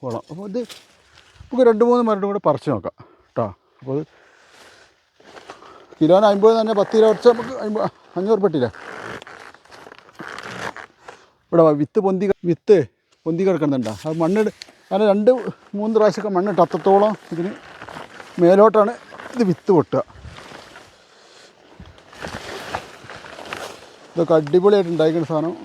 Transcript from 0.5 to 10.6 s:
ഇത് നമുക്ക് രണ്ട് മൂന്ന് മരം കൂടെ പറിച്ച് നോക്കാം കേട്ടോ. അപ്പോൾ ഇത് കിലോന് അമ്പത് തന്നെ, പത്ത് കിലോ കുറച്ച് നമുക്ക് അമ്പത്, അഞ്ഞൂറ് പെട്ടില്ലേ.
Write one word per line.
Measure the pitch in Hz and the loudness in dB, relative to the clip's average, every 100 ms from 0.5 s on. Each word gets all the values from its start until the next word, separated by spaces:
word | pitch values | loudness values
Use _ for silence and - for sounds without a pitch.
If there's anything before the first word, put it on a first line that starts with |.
ഇത് | 196 233 - _ _ _ _ _ _ | -10 -10 -14 _ _ _ _ _ _
നമുക്ക് | - 247 254 | -12 2 4
രണ്ട് | 220 240 | 4 2
മൂന്ന് | 247 233 | 2 2
മരം | 208 202 | -2 -2
കൂടെ | 202 175 | -2 0
പറിച്ച് | 139 - | -2 -2
നോക്കാം | 117 87 _ - _ _ | -4 -6 _ -20 _ _
കേട്ടോ. | - 110 98 _ _ | -6 -6 -8 _ _
അപ്പോൾ | 131 135 | -8 -8
ഇത് | - _ _ _ _ _ - _ _ _ _ _ - - - - - - - - | -8 _ _ _ _ _ -20 _ _ _ _ _ -20 -20 -20 -20 -20 -20 -20 -2
കിലോന് | 156 185 214 | 2 4 4
അമ്പത് | 202 214 226 | 4 4 4
തന്നെ, | 220 214 | 0 -2
പത്ത് | 190 220 | 0 2
കിലോ | 220 | 2
കുറച്ച് | 214 240 | 4 2
നമുക്ക് | 233 233 262 208 | 2 -2 -8 -8
അമ്പത്, | 214 196 - _ - | -4 -6 -8 _ -8
അഞ്ഞൂറ് | 190 220 190 | -2 0 0
പെട്ടില്ലേ. | 156 120 - - - - - - - - - _ - - - _ _ - - - - | 0 -4 -6 -20 -18 -16 -16 -18 -20 -20 -20 _ -20 -20 -20 _ _ -16 -16 -16 -12